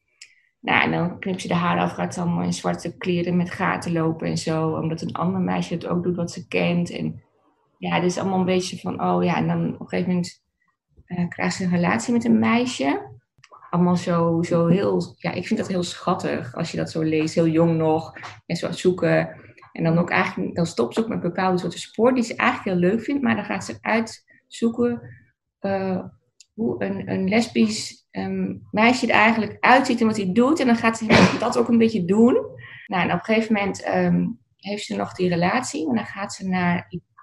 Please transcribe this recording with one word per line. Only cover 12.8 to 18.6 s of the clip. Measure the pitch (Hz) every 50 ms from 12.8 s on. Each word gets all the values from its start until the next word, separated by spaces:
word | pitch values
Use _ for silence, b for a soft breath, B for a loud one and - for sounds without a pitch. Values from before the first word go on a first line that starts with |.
| 269 277 339 415 - - - - _ _ _ _ - _ - - - -
Allemaal | - 175 180 180 180
zo, | 175 - 180 170 170 170 170 165 165 170
zo | - 180 170 170
heel, | 170 175 202 202 202 190 180 175 - -
ja, | _ - 170
ik | - - 180
vind | - 220 208
dat | 185 180
heel | 190 180 175
schattig | - - - - 180 185 185 - 147 147 - 160 - -
als | - 165 -
je | -
dat | 165 160 165
zo | - 160
leest, | 160 156 156 156 156 156 -
heel | 170 165
jong | 165 156 160 170 170 165
nog, | 160 160 156 156 160 - - B B B B B B _
en | - 170
zo | -